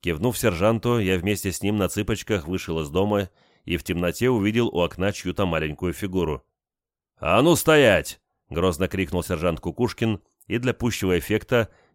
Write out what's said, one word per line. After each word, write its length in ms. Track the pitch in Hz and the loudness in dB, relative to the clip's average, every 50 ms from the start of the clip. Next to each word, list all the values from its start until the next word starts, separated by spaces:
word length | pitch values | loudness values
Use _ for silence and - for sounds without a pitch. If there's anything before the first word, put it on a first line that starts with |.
Кивнув 360 | - 87 82 76 90 127 113 - | -2 -2 -2 0 0 -2 -2 2
сержанту, 600 | - 113 92 80 92 107 117 113 - 120 120 120 | 0 0 2 4 2 2 2 2 0 0 0 2
я 180 | 104 92 95 90 | 2 2 0 0
вместе 340 | 82 101 104 95 - 98 | 0 -2 -2 -2 -2 -4
с 120 | 90 - - | -6 -2 -2
ним 140 | 101 107 107 | -2 0 2
на 100 | 98 87 | 0 0
цыпочках 600 | - 101 104 92 113 95 - - 110 95 73 80 | 0 -4 -2 -2 -4 -6 -2 -2 -4 -2 -2 -4
вышел 340 | 90 92 - - 82 80 | -6 -6 -4 -4 -4 -4
из 80 | 78 71 | -4 -2
дома 400 | 73 92 98 104 104 101 101 92 _ _ _ _ _ _ _ | 0 0 2 2 2 0 0 -2 _ _ _ _ _ _ _
и 140 | - 87 82 | -4 -4 -4
в 60 | - | -2
темноте 460 | - 90 85 87 87 85 - 117 127 | -4 -2 -2 0 -2 -2 0 0 2
увидел 380 | 131 113 98 104 107 117 120 113 | 2 2 2 2 2 2 0 0
у 140 | - 87 | 0 0
окна 300 | 87 82 - - 90 101 | -2 -2 -2 -2 -4 -4
чью-то 340 | 101 - - 143 - - 101 | -4 -4 -6 -6 -4 -2 -2
маленькую 480 | 90 82 80 78 78 76 - - 90 80 | 0 0 -2 -2 -4 -6 -4 -6 -6 -4
фигуру. 520 | - - 98 90 92 87 78 73 64 _ _ _ _ _ _ _ _ _ _ _ _ _ _ _ _ | -4 -8 -4 -2 -2 0 0 -2 -6 _ _ _ _ _ _ _ _ _ _ _ _ _ _ _ _
«А 240 | - 76 87 107 | 0 2 4 4
ну 140 | 135 170 170 | 6 4 4
стоять!» — 640 | - - - 156 151 139 113 98 85 - - - _ _ _ _ _ _ _ | 4 4 4 6 6 8 6 6 4 2 -2 -12 _ _ _ _ _ _ _
грозно 380 | - 78 87 95 85 71 95 90 | -4 0 0 0 0 0 -4 -4
крикнул 360 | - 92 95 80 92 90 82 | -2 -4 -4 -2 -2 -4 -2
сержант 360 | - 92 80 82 90 82 73 | -2 -4 -2 0 -2 -2 -2
Кукушкин 600 | - 90 80 - 123 117 - - 117 113 107 95 _ _ _ _ _ _ | -6 -8 -4 -2 -4 -4 -2 -2 -2 -2 -2 -4 _ _ _ _ _ _
и 100 | 101 117 | -6 -2
для 160 | 123 127 113 | -2 -2 -2
пущего 440 | _ 120 117 104 - - 92 90 87 | _ -2 -4 -2 -2 0 0 0 0
эффекта 520 | - - 104 110 - - 131 120 110 - - _ _ _ _ | 0 0 -2 -2 0 2 2 2 2 0 -6 _ _ _ _